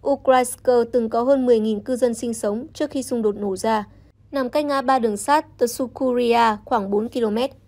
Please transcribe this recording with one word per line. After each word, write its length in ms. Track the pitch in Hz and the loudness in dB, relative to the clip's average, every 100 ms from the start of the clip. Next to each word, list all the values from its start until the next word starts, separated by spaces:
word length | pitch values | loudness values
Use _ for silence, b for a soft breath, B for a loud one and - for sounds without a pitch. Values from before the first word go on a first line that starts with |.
| - | -2
Ukhraisk 600 | 269 - 262 247 - - 247 233 | -2 4 4 2 -4 0 2 2
từng 180 | 247 226 | 0 0
có 120 | 233 | -2
hơn 240 | 240 277 247 | 2 2 4
mười 140 | 233 | 2
nghìn 200 | 220 208 | 2 -4
cư 160 | 208 254 | -4 -2
dân 180 | 247 | 0
sinh 200 | 233 240 | -2 -6
sống 320 | 226 214 208 294 | -4 -4 -4 -8
trước 160 | - 302 | -6 -4
khi 120 | 285 | -4
xung 200 | 254 247 | -4 -2
đột 140 | 214 208 | -2 -2
nổ 200 | 202 190 | -4 -4
ra, 300 | 226 220 208 b b _ _ | -2 -2 -4 b b _ _
nằm 180 | 277 247 | -6 -2
cách 160 | 294 | -2
ngã 180 | 294 277 | 0 -2
ba 160 | 254 262 | 2 2
đường 180 | 226 208 | 2 -2
sắt 300 | - 294 - - | 2 0 0 -2
Tsukuria 1000 | 240 233 254 - 262 247 240 233 233 208 | -2 -2 -8 -2 -2 0 2 4 2 0
khoảng 260 | - 240 196 | -2 -4 0
bốn 160 | 202 226 | -2 -2
ki-lô-mét. 440 | 254 226 208 269 - | -2 -2 0 -4 -6